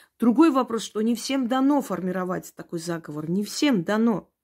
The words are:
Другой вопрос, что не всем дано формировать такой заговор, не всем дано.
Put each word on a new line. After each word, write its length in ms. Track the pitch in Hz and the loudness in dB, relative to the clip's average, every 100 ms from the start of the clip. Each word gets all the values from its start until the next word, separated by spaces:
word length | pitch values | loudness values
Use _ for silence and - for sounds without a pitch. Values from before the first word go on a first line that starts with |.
| _ - | _ 0
Другой 320 | 226 226 330 | 2 6 6
вопрос, 320 | 269 254 226 | 4 0 -4
что 180 | - 208 | -6 -4
не 140 | 220 233 | -2 -2
всем 340 | - 269 240 | -2 -2 0
дано 320 | 262 269 285 | 2 2 2
формировать 720 | 269 180 185 185 180 175 - - | 0 -4 -4 -4 -4 -6 -8 -18
такой 240 | 170 175 | -10 -8
заговор, 500 | 170 165 165 147 156 | -6 -8 -8 -8 -4
не 140 | 185 | -2
всем 400 | 202 - 302 220 | -2 0 2 2
дано. 480 | 165 208 233 190 - _ | 2 2 2 0 -6 _